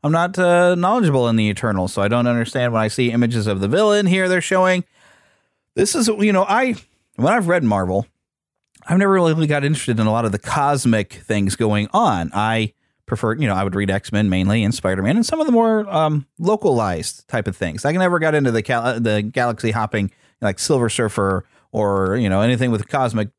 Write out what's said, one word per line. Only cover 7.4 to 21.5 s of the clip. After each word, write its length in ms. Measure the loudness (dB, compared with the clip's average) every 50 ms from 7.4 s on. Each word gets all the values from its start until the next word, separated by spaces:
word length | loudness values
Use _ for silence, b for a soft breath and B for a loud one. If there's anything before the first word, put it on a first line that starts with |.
| 2 2
read 160 | 0 2 2
Marvel, 420 | 0 0 0 0 0 0 -2 -2 _ _ _ _ _ _ _ _ _ _ _ _ _ _ _ -6
I've 120 | 0 2 2
never 160 | 4 4 4
really 340 | 2 2 2 2 0 0 0
got 160 | 0 0 0
interested 340 | -2 -2 -2 -2 -2 -2 0
in 100 | 0 0
a 40 |
lot 140 | 0 0 0
of 80 | -2 -2
the 60 | -4
cosmic 720 | -6 -4 -2 0 0 0 0 0 2 0 0 0 0 -4 -10
things 420 | -20 -6 -4 -2 0 0 -2 -2
going 320 | -2 -2 0 0 0 -2 0 0
on. 380 | 0 2 2 0 0 -4 -4 -4
I 400 | -2 -2 0 0 0 -2 -4 _ _ _ _ _ _ _
prefer, 280 | -8 -6 -2 -2 -2 -2
you 140 | 0 0 0
know, 60 | 0
I 80 | 0 -2
would 120 | -2 -2
read 140 | -2 -2 0
X-Men 400 | -2 -4 -4 -2 -2 0 0 2
mainly 320 | 2 2 2 2 2 2
and 140 | 2 0 -2
Spider-Man 400 | -2 -2 -2 -2 0 0 0 0
and 100 | 0 0
some 140 | 0 0 -2
of 60 | 0
the 80 | 2 2
more, 360 | 2 2 2 2 0 -2 -2
um, 380 | -2 0 0 0 0 -2 -4 _ _ _
localized 880 | 0 0 0 2 2 2 2 2 0 0 -2 -4 -6 -8 -10 -12 _ _
type 180 | -4 -4 -4 -4
of 80 | -4
things. 300 | -4 -6 -6 -6 -4 -4
I 80 | -2 0
never 260 | 0 0 2 2 2
got 160 | 0 2 2
into 160 | 2 2 2
the 100 | 0 0
cal-, 240 | 0 0 -2 -2 0
uh, 140 | -2 -2 0
the 220 | 0 0 0 0
galaxy 500 | -2 -2 -2 -2 0 0 -2 -2 -4 -2
hopping, 400 | -2 -2 -2 -2 -2 -2 -2 -4 b b b b b b
like 180 | -4 -4 -2 -2
Silver 300 | -2 0 0 2 2 0
Surfer 560 | 0 0 -2 -2 0 0 0 0 0 -2 b b